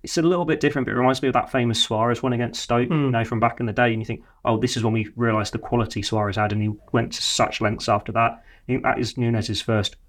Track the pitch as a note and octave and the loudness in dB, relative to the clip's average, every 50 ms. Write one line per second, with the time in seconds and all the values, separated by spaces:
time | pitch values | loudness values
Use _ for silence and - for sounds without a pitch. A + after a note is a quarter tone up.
0 | - - - E3+ D#3+ E3 F#3 F3 F3 D#3 D#3 - - D3 C3 C#3+ B2+ A2 G#2+ B2 | -12 -4 -2 2 2 4 2 2 2 0 0 2 2 2 2 0 -2 -2 0 2
1 | B2+ B2+ C3 C3 - C3+ A#2+ B2 - - - C3+ A#2+ A#2+ A2+ A2 - - A2+ G#2+ | 2 2 2 2 0 0 0 0 0 0 0 0 2 2 2 0 0 0 0 0
2 | A2+ A#2+ A#2+ A#2 - C3 A#2+ A#2 B2 A#2 - - - - A#2+ A#2+ B2 B2 B2 D3+ | 2 2 0 0 0 0 0 0 -2 -4 -4 -8 -4 0 2 2 2 2 2 2
3 | C#3+ C3+ B2+ A2+ A2+ - B2+ A2+ A2 A#2 - - A#2+ A2+ G#2 B2 B2 A#2+ A2+ A2 | 2 2 2 2 0 0 0 2 2 0 0 0 -4 -4 2 2 2 2 2 0
4 | A2 - B2 - - - _ _ _ A2+ A#2 A2 A#2+ B2 - A#2+ A2 A#2 A2 A2+ | -4 -6 -8 -10 -10 -18 _ _ _ 0 0 2 0 0 0 0 0 0 0 0
5 | G#2+ G#2 - - A#2+ A#2 A2 G#2+ G#2 - - A#2 - - - A#2+ A2+ - - G#2 | -2 -4 -4 -2 0 2 2 0 -2 -2 -6 -8 -6 -2 0 0 0 0 -2 -6
6 | F#2+ - A2 A2 G#2 G2+ G2 A2 G#2+ G#2 G#2+ G#2 G#2 G#2+ G#2 G#2 - - - A#2+ | -4 -2 -2 0 0 0 0 0 0 0 0 0 -2 -2 -4 -6 -10 -2 -2 -2
7 | A#2 - - - - - - - A#2+ - - - A2+ G#2+ G2 E2+ - - A2 G2+ | 0 0 -4 -6 -4 -4 0 0 0 0 0 -2 -2 -2 -2 -2 0 0 0 0
8 | - - G#2+ A2 A#2 A2+ - - - - - - _ - B2+ C3 - B2+ - - | 0 -2 0 2 2 0 0 -4 -14 -20 -20 -20 _ -4 -4 -2 0 0 0 0
9 | B2 G#2+ - - B2 A#2 A#2 A2+ G2+ - G#2+ - - - A2+ G#2+ G2 - - - | -2 -4 -2 -2 0 0 0 0 -2 -2 -4 -6 -2 0 0 0 0 -2 -4 -10
10 | _ | _